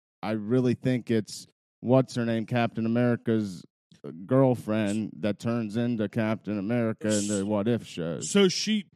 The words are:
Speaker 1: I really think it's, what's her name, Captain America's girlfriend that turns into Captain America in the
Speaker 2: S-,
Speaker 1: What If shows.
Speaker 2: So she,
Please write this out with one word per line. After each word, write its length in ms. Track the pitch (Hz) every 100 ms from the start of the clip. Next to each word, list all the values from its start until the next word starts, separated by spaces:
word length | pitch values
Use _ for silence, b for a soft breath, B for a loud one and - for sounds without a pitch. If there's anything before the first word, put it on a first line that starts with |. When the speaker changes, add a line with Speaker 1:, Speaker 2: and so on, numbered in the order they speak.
| _ _
Speaker 1:
I 80 | 98
really 400 | 110 104 127 123
think 360 | - 131 127 -
it's, 360 | 113 101 - - _ _ _
what's 340 | 110 127 127
her 100 | 127
name, 220 | 117 113 107
Captain 400 | 123 117 - 113
America's 760 | 117 123 117 - 110 104 87 - _ _ _ - 78 95
girlfriend 840 | 131 135 120 - 107 104 104 107 -
that 180 | 104 101
turns 380 | 117 117 110 107
into 320 | 120 120 104
Captain 500 | 120 110 110 - 104
America 500 | 95 120 113 110 107
in 200 | 107 104
the 100 | 104
Speaker 2:
S-, 40 |
Speaker 1:
What 240 | 98 107 101
If 180 | 117 -
shows. 440 | - 82 73 -
Speaker 2:
So 180 | 202 196
she, 380 | - - 214 -